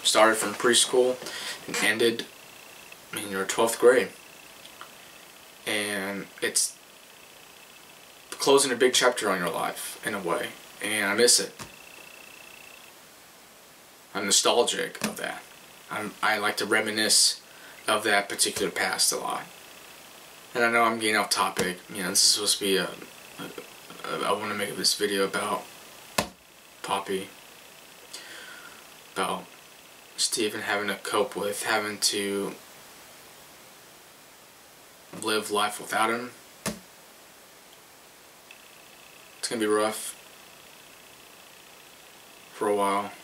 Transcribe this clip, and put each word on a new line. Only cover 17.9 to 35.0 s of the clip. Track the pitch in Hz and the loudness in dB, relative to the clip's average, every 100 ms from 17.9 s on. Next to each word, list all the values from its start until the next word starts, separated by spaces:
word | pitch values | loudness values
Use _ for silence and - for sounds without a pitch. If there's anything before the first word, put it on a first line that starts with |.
| 107 110 | 0 4
that | 101 98 | 2 2
particular | - 107 101 95 | -2 -2 0 -2
past | - 98 - - | 0 -2 0 0
a | - | 0
lot. | - - - - - - - - - - - - - 127 | -4 -6 -8 -16 -20 -20 -20 -20 -20 -20 -20 -20 -8 0
And | |
I | 117 | 2
know | 117 | 6
I'm | 113 113 | 4 4
getting | 110 107 | 0 2
off | 101 | 2
topic. | - 98 92 92 90 - | 0 0 0 -2 -4 -10
You | 107 | -6
know, | 90 | -2
this | 101 | 2
is | - | 4
supposed | - 104 - | 4 0 0
to | 101 | 2
be | 95 | 2
a, | 87 - - - - - | 0 -6 -16 -18 -20 -16
a, | - - - - - - - | -14 -14 -16 -18 -20 -14 -8
a, | 80 73 | -4 -2
I | |
wanna | 101 104 104 | -2 -2 -4
make | 98 - | -6 -2
this | 87 - | 0 0
video | 104 98 | 0 0
about | 98 95 104 101 - - - - - - - - - - - - | 0 0 -2 -4 -6 -18 -20 -20 -8 -6 -6 -10 -20 -20 -20 -16
Poppy. | - 98 98 95 95 - - - - - - - - - - - - - - - - - - | -6 -4 -2 -4 -6 -16 -20 -20 -20 -20 -20 -20 -18 -18 -16 -16 -16 -16 -18 -20 -20 -20 -14
About | - 92 92 90 - - - - - - - | -6 -4 -4 -8 -20 -20 -20 -20 -20 -20 -4
Steven | - - 104 107 | -4 0 -2 -2
having | 104 101 104 | -4 -2 -2
to | 98 | -4
cope | - 107 101 - | -2 0 0 -2
with | 101 104 | -4 -4
having | - 110 107 101 | -2 0 0 -2
to | - 107 101 101 98 - - - - - - - - - - - - - - - - - - - - - - - - - | -2 0 -2 -2 -4 -8 -18 -20 -20 -20 -20 -20 -20 -20 -20 -20 -20 -20 -20 -20 -20 -20 -20 -20 -20 -20 -20 -20 -20 -20